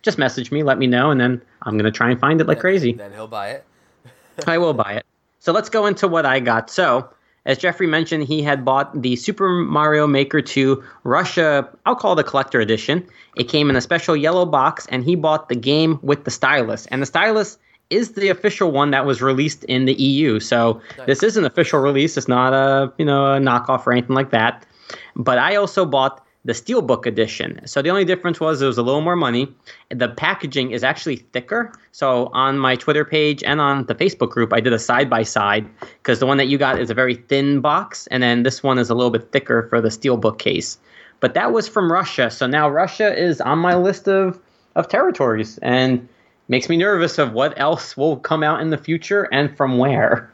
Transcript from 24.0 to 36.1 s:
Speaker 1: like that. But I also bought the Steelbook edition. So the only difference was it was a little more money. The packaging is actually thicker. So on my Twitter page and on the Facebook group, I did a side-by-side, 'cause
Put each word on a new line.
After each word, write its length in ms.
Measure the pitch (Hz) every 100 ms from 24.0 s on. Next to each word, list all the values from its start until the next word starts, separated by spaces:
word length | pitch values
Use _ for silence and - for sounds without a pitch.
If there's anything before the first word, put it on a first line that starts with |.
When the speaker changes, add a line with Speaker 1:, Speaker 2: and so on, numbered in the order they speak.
| 123 131
Speaker 1:
like 140 | 135
that. 360 | 117 113 - - _ - - - -
But 220 | 123 123
I 180 | 147 202
also 300 | 196 - 175
bought 360 | 135 135 - _ _
the 80 | -
Steelbook 500 | 113 - 247 - 123
edition. 560 | 123 107 107 - - - -
So 160 | -
the 80 | 139
only 160 | 190 185
difference 340 | 180 180 165
was 220 | 160 151
it 40 | 135
was 120 | 117
a 40 |
little 200 | 120 139
more 140 | 160 175
money. 320 | 139 120 139 - - - _
The 180 | 127 120
packaging 640 | 117 156 196 147 139 131
is 120 | 117
actually 340 | 131 160 - 123
thicker. 560 | _ 123 123 226 233 - _
So 380 | - 139 123 123
on 240 | - 135 139
my 160 | 135 127
Twitter 280 | - 147
page 380 | 147 156 151 143
and 180 | - 147
on 240 | 143 139
the 100 | 117
Facebook 360 | 113 190 - 123
group, 220 | - 113
I 60 | 113
did 120 | 117
a 60 | 113
side-by-side, 880 | - 123 143 117 110 - 101 104 107 - - -
'cause 160 | -